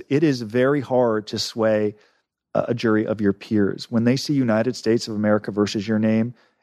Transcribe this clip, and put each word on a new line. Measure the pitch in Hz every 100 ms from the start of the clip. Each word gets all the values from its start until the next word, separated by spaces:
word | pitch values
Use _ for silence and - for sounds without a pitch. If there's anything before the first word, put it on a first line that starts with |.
| -
it | 139
is | 160 123
very | 110 120 131 147
hard | 127 127 120 110 101
to | 110
sway | - 117 110 107 104 104 _ _ _ _ _
a, | - -
a | 117
jury | 117 107 107
of | 107
your | 101
peers. | 95 - 107 98 - -
When | 117
they | 120 131
see | - 143
United | 123 107 120 120
States | 113 117 -
of | 107
America | 104 104 -
versus | 101 104 110 104
your | 107
name, | 110 110 117 - _ _